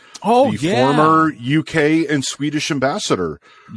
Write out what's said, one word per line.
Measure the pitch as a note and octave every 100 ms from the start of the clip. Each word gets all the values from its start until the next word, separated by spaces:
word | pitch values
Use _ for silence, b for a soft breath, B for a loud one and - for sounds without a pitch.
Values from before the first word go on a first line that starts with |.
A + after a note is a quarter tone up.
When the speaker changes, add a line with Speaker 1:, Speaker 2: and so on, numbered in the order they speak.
| B B
Speaker 1:
Oh, | G3 B3 C4+
Speaker 2:
the | -
Speaker 1:
yeah. | D#3 A3+ C#3
Speaker 2:
former | D3 D#3 D#3+ D#3
U | A2+ A#2+ D#3
K | - D#3+ D3 D#3+ C#3+
and | D3
Swedish | - - D3 D3 -
ambassador, | C#3+ C3 G3+ - A2 E2 D2+ b b b